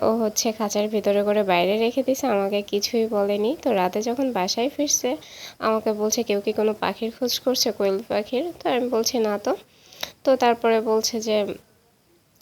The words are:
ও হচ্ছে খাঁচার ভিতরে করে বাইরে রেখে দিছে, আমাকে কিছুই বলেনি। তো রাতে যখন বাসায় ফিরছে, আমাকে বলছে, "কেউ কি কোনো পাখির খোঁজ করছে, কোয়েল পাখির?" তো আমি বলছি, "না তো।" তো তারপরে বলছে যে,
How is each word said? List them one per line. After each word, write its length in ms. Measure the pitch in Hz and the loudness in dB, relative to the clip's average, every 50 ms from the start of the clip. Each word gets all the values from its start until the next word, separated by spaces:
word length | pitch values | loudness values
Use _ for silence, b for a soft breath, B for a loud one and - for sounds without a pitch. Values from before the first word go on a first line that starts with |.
| - | 2
ও 80 | - 226 | 2 2
হচ্ছে 300 | 233 226 214 214 - - 233 214 | 2 0 0 0 0 0 -2 0
খাঁচার 340 | - 226 202 - 208 208 214 | -2 -2 -2 0 0 -2 0
ভিতরে 320 | 214 214 202 202 202 202 202 | 0 0 2 2 2 2 4
করে 200 | 208 208 214 208 | 2 2 2 2
বাইরে 300 | 190 180 175 175 185 202 220 | 2 2 2 4 2 2 2
রেখে 240 | 226 226 240 269 254 | 2 0 0 0 0
দিছে, 220 | - 262 - - | 0 0 0 0
আমাকে 320 | 262 220 196 196 196 208 202 208 | 0 0 2 0 0 0 -2 -2
কিছুই 420 | - - 202 202 - - 233 226 | -2 -2 -2 -2 0 0 0 0
বলেনি। 440 | 220 226 208 202 202 208 208 208 220 302 330 | 0 0 0 0 0 0 0 0 0 -2 0
তো 80 | - 285 226 | 0 0 2
রাতে 260 | 196 180 180 180 208 220 | 2 2 0 0 -2 -2
যখন 240 | 240 233 247 277 262 240 | -2 -2 0 0 0 0
বাসায় 380 | 196 180 196 - - 233 285 | 0 0 0 0 0 -2 -2
ফিরছে, 400 | - - 285 294 - - - 247 277 311 B B B B B B B B | 0 -2 -2 0 0 0 0 -2 -4 -4 B B B B B B B B
আমাকে 320 | - 220 220 220 214 220 214 | 0 0 0 0 0 -2 -2
বলছে, 280 | 208 208 214 220 247 226 | 0 0 0 0 0 0
"কেউ 180 | - 208 202 | 0 0 0
কি 120 | 202 226 214 | 0 -2 0
কোনো 200 | - 208 214 214 | 0 0 0 0
পাখির 360 | 214 - 180 196 - 233 226 233 | 0 -2 -4 -2 -2 -6 -6 -6
খোঁজ 200 | - 262 240 - - | -4 -4 -4 -4 -2
করছে, 300 | - 262 247 - - 247 202 | -2 -2 0 0 0 -2 0
কোয়েল 260 | - 202 196 196 196 226 - | 0 0 0 0 0 -2 -2
পাখির?" 360 | 208 208 208 - - 247 320 349 330 | -2 -2 -2 -2 -4 -4 -4 -4 -6
তো 120 | - - 349 | -6 -4 -2
আমি 180 | 277 240 262 240 | 0 0 0 0
বলছি, 280 | 247 220 226 - - 247 | 0 0 0 0 0 0
"না 160 | 220 214 208 202 | 0 0 -2 -2
তো।" 140 | 208 254 320 427 - B B B B B B B B B B B | -2 -2 -2 -4 -6 B B B B B B B B B B B
তো 100 | - 285 262 | 0 2 2
তারপরে 400 | 254 254 240 233 233 - 233 226 226 | 4 4 2 2 2 2 2 2 2
বলছে 360 | 220 226 220 220 220 - - 226 | 2 2 0 0 0 0 -4 -4
যে, 160 | 214 226 214 208 202 190 - - - _ _ _ _ _ _ _ _ _ _ _ _ _ _ - | -2 0 0 0 0 -2 -4 -10 -12 _ _ _ _ _ _ _ _ _ _ _ _ _ _ -12